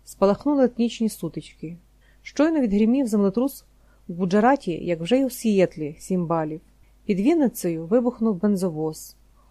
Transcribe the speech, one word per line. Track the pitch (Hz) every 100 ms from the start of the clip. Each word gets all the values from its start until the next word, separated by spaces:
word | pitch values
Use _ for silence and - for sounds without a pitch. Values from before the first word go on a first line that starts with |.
Спалахнули | - - 196 202 285 285
етнічні | 247 233 233 - 220
сутички. | - 165 151 - - 156 170 _ _ _ _
Щойно | - - 311 320
відгримів | 240 202 220 269 247
землетрус | 208 196 214 277 - - _ _ _ -
в |
Гуджараті, | 175 185 208 233 277 -
як | 160 170 165
вже | 170 254
й |
у | 262
Сієтлі, | - 220 196 175 165 147 156
сім | - 180 165
балів. | 165 156 156 - _ _ _
Під | - 185
Вінницею | 226 339 262 - 180 160 165
вибухнув | 240 240 240 220 180
бензовоз. | 208 190 180 156 156 160 - - _ _ _